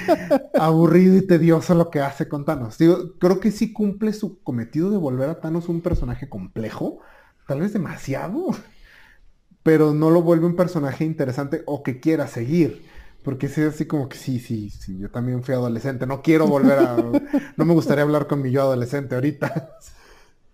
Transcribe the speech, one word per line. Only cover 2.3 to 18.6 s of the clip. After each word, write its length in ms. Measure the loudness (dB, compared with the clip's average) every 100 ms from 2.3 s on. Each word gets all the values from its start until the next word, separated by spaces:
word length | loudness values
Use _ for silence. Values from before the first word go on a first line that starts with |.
| -6
Thanos. 340 | -4 -6 -6 2
Digo, 360 | 4 4 -2 0
creo 200 | 0 2
que 120 | 0
sí 200 | -2 -4
cumple 400 | -2 -4 -2 -4
su 320 | -4 -8 -8
cometido 480 | -8 -6 -4 -2 0
de 60 | 0
volver 320 | -2 -2 -4
a 100 | -4
Thanos 300 | -4 -4 -4
un 100 | -4
personaje 480 | -2 -2 -2 -6 -10
complejo, 720 | -12 -10 -8 -8 -6 -8 -8 -18 -20 _ _ -8
tal 140 | -4
vez 100 | -2
demasiado, 760 | -4 -6 -8 -8 -6 -6 -6 -6 -6 -12 -20 -20 -20 -20 _ -20 _ _ _
pero 300 | 2 4 4
no 160 | 4 4
lo 140 | 4
vuelve 220 | 4 2 2
un 120 | 0
personaje 480 | -2 -2 -4 -4 -4
interesante 580 | -2 -4 -4 -6 -6 -6
o 160 | -6
que 180 | -6 -4
quiera 260 | 0 0 -2
seguir. 720 | -6 0 2 2 -2 -18 -20 -20 -12
Porque 280 | -8 -6 -4
sí, 120 | 0
así 220 | -2 -2 -4
como 220 | -4 -4
que 100 | -8
sí, 220 | -6 -6
sí, 300 | -6 -8 -8
sí, 280 | -12 -12 -10
yo 140 | -8
también 320 | -6 -4 -4
fui 100 | -2
adolescente, 540 | -2 -2 -4 -6 -6 -6
no 140 | -2
quiero 260 | 2 4 4
volver 320 | 4 6 6
a, 160 | 4 2
<laughs> 600 | 0 -2 0 -4 -2 0
no 80 | 4
me 80 |
gustaría 300 | 4 4 2 2
hablar 220 | 2 0
con 140 | -2
mi 80 | 0
yo 120 | 2